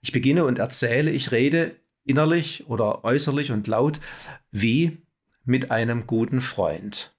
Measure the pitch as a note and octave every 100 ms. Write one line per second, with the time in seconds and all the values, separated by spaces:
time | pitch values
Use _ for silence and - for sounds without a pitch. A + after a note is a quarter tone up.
0 | - B2+ C3 D#3+ D3+ A#2+ A2+ - A#2+ A#2+
1 | D3+ D3 C3 A#2 C3+ E3 E3 - _ _
2 | - C#3+ D#3 E3+ D#3+ - - A#2 G#2+ -
3 | A2+ C3+ C#3+ C#3 C#3 A2 G#2 A2 C#3 D3+
4 | - - - - _ G#2 A2+ B2+ E3 D#3+
5 | _ _ _ _ - B2+ B2+ A2+ A#2 A#2
6 | A#2 A2+ A2+ C3 B2+ - F2 - G3+ -
7 | -